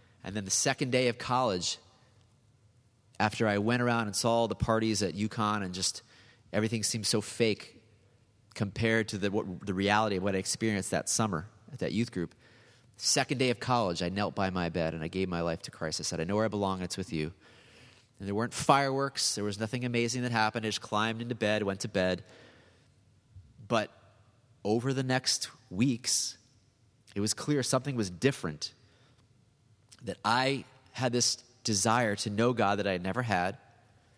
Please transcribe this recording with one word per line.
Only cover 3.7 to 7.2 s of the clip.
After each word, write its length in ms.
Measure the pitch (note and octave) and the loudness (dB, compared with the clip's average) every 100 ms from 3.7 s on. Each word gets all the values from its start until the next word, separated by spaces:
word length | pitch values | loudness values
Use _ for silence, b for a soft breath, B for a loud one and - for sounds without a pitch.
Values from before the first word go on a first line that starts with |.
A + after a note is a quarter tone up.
| B2 | 2
around 240 | A#2+ A#2 G#2 | 2 0 0
and 80 | |
saw 160 | G2 A#2+ | 0 2
all 160 | A#2 A2+ | 2 2
the 80 | |
parties 480 | G2+ - A2 A2+ G#2 | 0 2 2 2 0
at 120 | G2+ | -2
uconn 500 | F#2 G#2+ - G#2 G#2 | -2 -4 0 0 0
and 100 | F#2+ | -4
just 280 | F2+ F2+ - B B B B B | -2 -4 -4 B B B B B
everything 320 | G#2+ A2 A2+ | -2 0 0
seemed 220 | G#2 A2+ G2+ | -2 -2 0
so 140 | G#2+ | 0